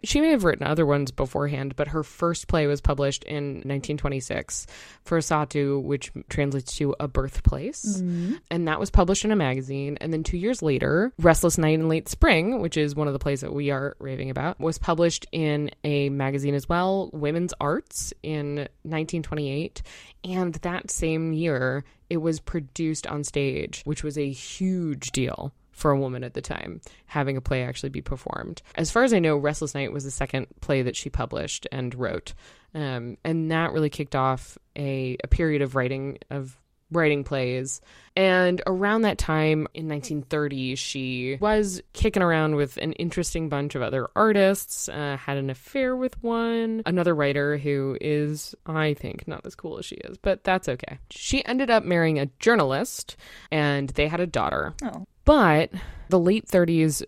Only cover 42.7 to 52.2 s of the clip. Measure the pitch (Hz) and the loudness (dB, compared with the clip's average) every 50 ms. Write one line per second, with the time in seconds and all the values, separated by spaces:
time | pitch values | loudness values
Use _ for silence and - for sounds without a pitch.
42.7 | - - - 160 - - 165 170 - - 170 - - 170 160 156 147 139 139 147 | -2 -4 -4 -4 -4 -2 -4 -2 -2 -2 -4 -2 -2 -4 -4 -2 -2 -2 -2 -2
43.7 | - 143 123 - 131 135 120 - _ - 214 220 214 202 196 190 196 196 - - | -2 -4 -4 -2 -2 -2 -4 -2 _ 4 4 6 6 6 6 6 4 2 -2 -8
44.7 | - - - - - 143 147 143 139 135 - - 139 139 135 135 131 127 - - | -8 -8 -8 -8 -6 -6 -6 -6 -6 -6 -4 -4 -4 -2 -2 -4 -6 -8 -12 -6
45.7 | - 277 262 254 254 254 254 254 - - - 233 233 233 233 226 233 233 226 226 | -2 -2 0 0 0 -2 -2 -4 -4 -4 -4 -2 0 0 0 0 0 0 0 0
46.7 | 220 220 220 - 170 180 175 175 170 151 147 139 143 143 143 147 147 147 139 147 | -2 -4 -2 0 0 2 4 4 4 4 2 2 2 2 0 0 0 -2 0 0
47.7 | 143 139 135 135 131 - - 151 151 147 151 147 151 147 - - - _ _ - | 0 0 0 -2 -4 -4 -2 0 0 0 0 -2 -2 -6 -8 -14 -16 _ _ -6
48.7 | 160 160 156 151 147 - - - - 180 - - 160 - - - - - - 170 | -2 0 0 0 0 -2 -4 -10 -10 -10 -10 -10 -10 -10 -10 -14 -16 -12 -12 -10
49.7 | - - - - - - - - - - - 202 190 190 _ - 185 185 - - | -10 -10 -10 -12 -12 -14 -14 -14 -16 -4 -2 -2 -2 0 _ 0 0 0 0 -2
50.7 | 127 123 - - 139 - - _ - - - - - 277 - - 240 254 269 240 | -4 -4 -6 -12 -14 -16 -16 _ -16 -12 -4 0 0 0 0 0 0 0 4 4
51.7 | 233 220 - - 180 170 165 160 156 147 | 4 4 4 4 2 4 4 4 4 2